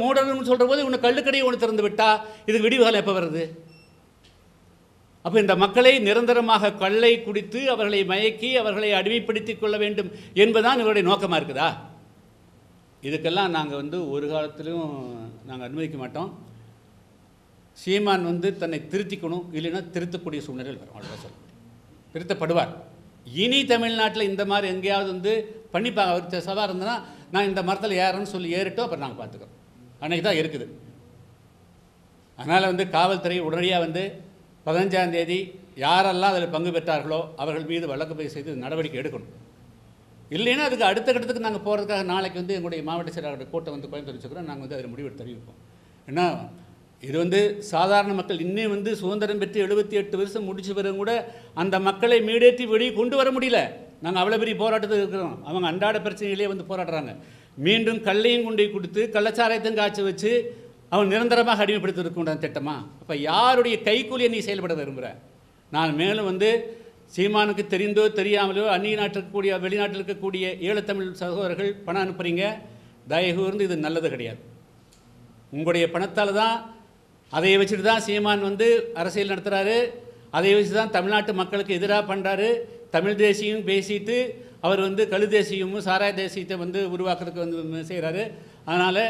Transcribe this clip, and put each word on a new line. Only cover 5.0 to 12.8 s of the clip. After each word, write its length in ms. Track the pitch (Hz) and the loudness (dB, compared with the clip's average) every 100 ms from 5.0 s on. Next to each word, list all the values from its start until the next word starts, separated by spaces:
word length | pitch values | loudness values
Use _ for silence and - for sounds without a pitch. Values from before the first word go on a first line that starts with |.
| _ _ | _ _
அப்ப 120 | 170 214 | 0 2
இந்த 140 | 202 180 | 4 4
மக்களை 360 | 190 220 254 269 | 4 8 8 8
நிரந்தரமாக 720 | 202 220 240 240 226 220 208 202 | 6 4 4 4 4 4 4 0
கள்ளை 300 | 190 220 233 233 | 2 6 6 4
குடித்து, 380 | 226 202 208 240 269 | 2 -4 -4 -2 0
அவர்களை 300 | 226 208 202 180 | 0 2 0 0
மயக்கி, 380 | 190 220 214 240 254 | 2 0 0 0 2
அவர்களை 280 | 214 202 214 190 | 2 0 2 2
அடிமைப்படுத்திக் 640 | 190 233 226 214 220 220 | 2 0 0 -4 -2 -4
கொள்ள 140 | 214 208 | -2 0
வேண்டும் 260 | 208 208 185 - - 185 | 0 -2 -6 -8 -8 4
என்பதுதான் 380 | 220 226 233 254 | 6 6 4 4
இவருடைய 220 | 220 208 180 | 4 4 4
நோக்கமா 300 | 202 196 165 | 2 2 0
இருக்குதா? 320 | 147 131 160 - - - - - - _ _ _ _ _ | 0 -2 -2 -2 -14 -20 -20 -20 -20 _ _ _ _ _